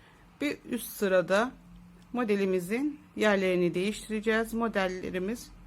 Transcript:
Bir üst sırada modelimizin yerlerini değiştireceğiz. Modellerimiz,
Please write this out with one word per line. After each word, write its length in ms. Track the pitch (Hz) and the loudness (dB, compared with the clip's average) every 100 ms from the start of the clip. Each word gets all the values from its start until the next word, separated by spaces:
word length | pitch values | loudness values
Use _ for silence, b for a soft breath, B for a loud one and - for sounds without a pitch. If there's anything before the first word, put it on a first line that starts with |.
| B B B - | B B B -6
Bir 180 | 285 - | -4 -4
üst 220 | - 240 - | -6 -8 -8
sırada 640 | - 202 185 170 196 240 - - - - - - | -4 2 4 4 2 2 -4 -18 -20 -20 -20 -8
modelimizin 880 | 240 233 202 196 185 175 233 294 285 - - | -2 0 2 2 0 0 -2 -2 -4 -10 0
yerlerini 580 | 214 196 185 180 175 | 2 4 4 2 2
değiştireceğiz. 800 | 170 196 208 - 214 214 220 226 | 2 -2 -4 -6 -4 0 0 0
Modellerimiz, 960 | 226 233 214 190 185 170 180 185 240 - - | -2 0 0 -2 -2 -6 -4 -4 -6 -10 -20